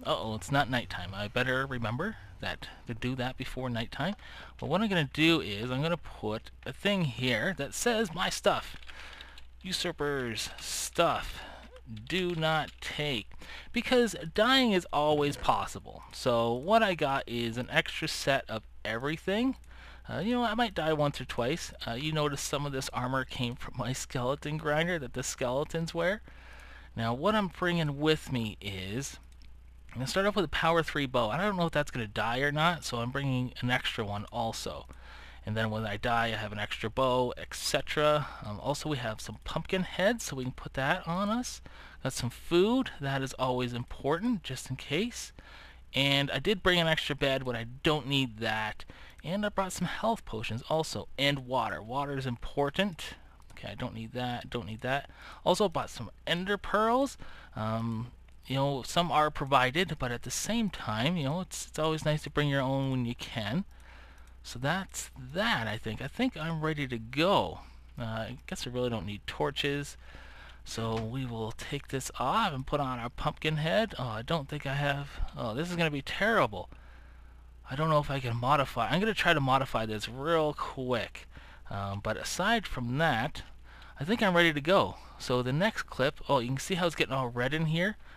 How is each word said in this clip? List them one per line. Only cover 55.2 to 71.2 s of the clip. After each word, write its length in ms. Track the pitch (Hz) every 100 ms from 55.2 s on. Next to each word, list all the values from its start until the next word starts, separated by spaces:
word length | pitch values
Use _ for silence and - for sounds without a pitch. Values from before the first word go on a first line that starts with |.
| - -
Also 240 | 160 180 202
bought 220 | 143 113
some 200 | - 107 - -
ender 300 | 170 190 202
pearls. 600 | - 202 220 254 277 - - - -
Um, 560 | - 110 113 117 113 117 - - - -
you 100 | 135
know, 260 | 143 135
some 300 | 110 170 175
are 180 | 143 151
provided, 640 | - 139 135 127 151 185 -
but 100 | 123
at 120 | 120
the 80 | -
same 400 | - - 233 214
time, 460 | - - 110 135 180
you 60 |
know, 180 | 170 175
it's, 280 | 180 - -
it's 100 | -
always 260 | 156 156
nice 180 | 151 151
to 60 | 151
bring 180 | - 143
your 140 | 139
own 280 | 131 135 135
when 140 | 131 120
you 80 |
can. 500 | 120 - - 104 165 - - - - - - - -
So 160 | - 120
that's 540 | 139 185 185 - - 135
that, 520 | 127 165 226 170 110
I 100 | 107
think. 240 | 110 107
I 60 | 131
think 280 | - 254 160
I'm 240 | 160 160
ready 280 | 156 151 131
to 100 | 120
go. 640 | 110 139 175 165 90 76 - - - -
Uh, 80 |
I 340 | 117 113 107 131 -
guess 180 | 185 127
I 40 |
really 200 | 123 123
don't 160 | 113 101
need 180 | 104 -
torches. 680 | - 147 139 143 143 143 - - - - - - -
So 320 | - - 113 113
we 280 | 110 135